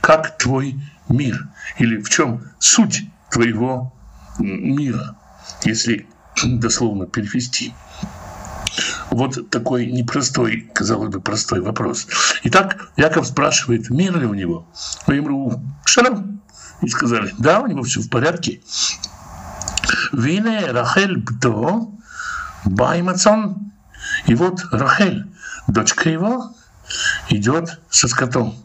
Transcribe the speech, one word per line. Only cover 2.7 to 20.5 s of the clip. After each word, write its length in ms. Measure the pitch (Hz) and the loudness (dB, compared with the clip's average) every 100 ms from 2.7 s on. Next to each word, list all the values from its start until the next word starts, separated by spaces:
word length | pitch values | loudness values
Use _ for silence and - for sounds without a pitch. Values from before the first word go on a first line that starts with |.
| - 202 - - - _ | 6 4 2 -6 -16 _
твоего, 640 | - 117 107 127 127 127 - - - - - | 2 2 2 0 -2 -6 -10 -20 -20 -16 -4
м, 380 | 101 95 - 139 | -4 -2 -2 0
мира, 380 | 143 120 - - - - - - | 0 -2 -6 -14 -20 -20 -20 -4
если 460 | - 113 - 113 - _ - | -2 0 0 -2 -4 _ -8
<clears throat> 80 | - | -2
дословно 640 | 123 123 117 - 117 101 90 | 0 0 0 0 0 -2 -4
перевести. 680 | - 104 127 123 - - - - - - - - - - - - - - - - | -6 -4 -4 -2 -4 -6 -12 -20 -14 -12 -12 -16 -14 -14 -8 -6 -4 -4 -6 -2
Вот 400 | 117 131 131 - | 0 0 -2 -4
такой 360 | 123 123 127 120 | -4 0 0 0
непростой, 840 | 123 120 143 131 - 117 113 - | -2 0 0 0 0 0 0 -4
казалось 400 | - 101 110 107 | -2 0 0 -2
бы, 80 | 98 | -4
простой 400 | 98 104 - 101 | -4 -4 -2 -2
вопрос. 460 | 95 104 104 - - - - - | -2 -2 -4 -4 -4 0 0 0
Итак, 460 | - 185 196 - - - | 4 4 4 -4 -6 2
Яков 300 | 151 165 - | 4 4 0
спрашивает, 640 | 131 143 139 - 113 113 | 0 2 2 2 0 0
мир 280 | 127 190 170 | 0 2 2
ли 80 | 123 | 0
у 80 | |
него. 320 | 101 87 85 - - - - - | -2 -2 -4 -8 -14 -12 -2 0
«Ваимру 560 | 143 143 139 135 - 135 - | 2 0 -2 -2 -4 -6 -4
шалом». 580 | - - 240 208 196 - - - - - | 2 4 4 2 -4 -10 -14 -20 -20 -4
И 80 | 127 | -4
сказали, 460 | - 120 117 95 98 | 0 0 0 -2 2
«Да, 220 | 131 196 | 4 4
у 60 | 269 | 2
него 160 | 151 | -2
все 180 | 117 - | -2 -4
в 80 | 113 | 0
порядке». 520 | 127 147 170 - - - - - - - - - - - - - - - - - | 2 2 0 -4 -8 -10 -4 -4 -4 -12 -14 -18 -16 -16 -10 -6 -4 0 0 -2
«Вине 580 | 135 123 185 226 | 0 2 2 0